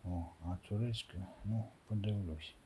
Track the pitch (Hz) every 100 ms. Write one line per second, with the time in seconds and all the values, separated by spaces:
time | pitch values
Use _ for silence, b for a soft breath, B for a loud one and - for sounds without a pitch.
0 | 92 90 80 - 85 90 - 104 120 113
1 | - 90 92 - 101 113 110 - - 107
2 | 104 101 90 78 - -